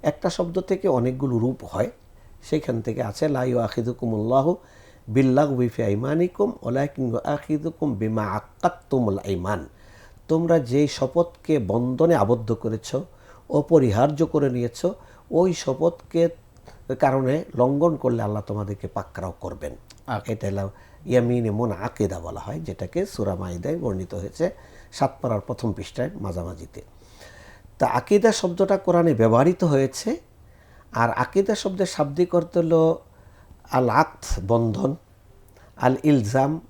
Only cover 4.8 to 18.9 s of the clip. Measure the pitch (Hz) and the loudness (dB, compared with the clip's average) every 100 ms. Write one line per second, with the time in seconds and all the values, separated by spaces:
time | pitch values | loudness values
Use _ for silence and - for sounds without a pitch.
4.8 | - - - 113 131 127 110 131 123 - | -20 -20 -2 2 4 4 2 2 0 0
5.8 | 110 101 131 151 180 - 214 - 123 127 | -2 0 0 0 0 0 -2 -2 -4 -2
6.8 | 143 - 127 117 - 147 - 151 160 - | -2 -2 -4 -2 -4 -6 -2 -4 -4 -4
7.8 | 151 107 110 110 104 101 - - 120 - | -4 -2 -2 -2 -2 -4 -8 -2 -2 -2
8.8 | - 135 117 98 - 90 90 98 73 - | -2 0 0 -2 -2 -4 -2 -4 -6 -18
9.8 | - - - - - 160 170 165 120 131 | -20 -20 -20 -20 -2 -2 2 2 2 2
10.8 | 147 - 131 170 170 - - 151 98 110 | 2 0 -2 0 -2 -4 -2 0 2 -2
11.8 | 123 127 165 160 101 120 110 113 117 110 | 0 2 4 4 4 0 0 -4 -2 -6
12.8 | - 131 185 - - - _ 151 147 165 | -4 -6 -8 -16 -20 -20 _ -2 4 6
13.8 | 127 101 143 147 160 151 139 123 120 - | 6 4 2 2 0 2 0 0 -4 -2
14.8 | 175 - - - - 156 185 170 - 135 | -4 -4 -16 -20 -4 0 2 0 -4 0
15.8 | 165 170 - 165 170 170 - - - - | 0 -2 -6 0 0 0 -20 -20 -20 -20
16.8 | - 131 139 135 127 147 - 110 123 143 | -8 0 2 2 0 -2 -4 0 2 4
17.8 | 170 156 127 117 107 104 101 107 101 101 | 2 2 0 0 -2 -4 -4 -6 -6 -6
18.8 | - | -8